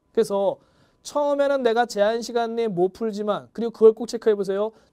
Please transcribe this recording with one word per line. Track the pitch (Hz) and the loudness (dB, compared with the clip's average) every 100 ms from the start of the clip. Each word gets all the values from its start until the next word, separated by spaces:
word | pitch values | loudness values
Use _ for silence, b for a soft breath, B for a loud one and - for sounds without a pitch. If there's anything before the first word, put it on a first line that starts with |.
| _ | _
그래서 | - 214 196 196 147 b b b b | -2 0 0 0 -2 b b b b
처음에는 | - 294 285 285 277 277 | -8 -2 0 0 0 2
내가 | 240 226 233 | 2 2 0
제한 | 202 208 233 | 2 0 0
시간 | 226 233 233 226 | -4 -4 -4 -2
내에 | 226 | -2
못 | 175 185 | 0 -2
풀지만, | - 226 202 208 180 123 | 0 -6 -6 -4 -4 -6
그리고 | - 233 | -6 -6
그걸 | - 220 | 4 4
꼭 | 220 240 | 4 -4
체크해보세요. | 233 233 208 190 196 214 b b | -4 -2 0 -2 -2 -4 b b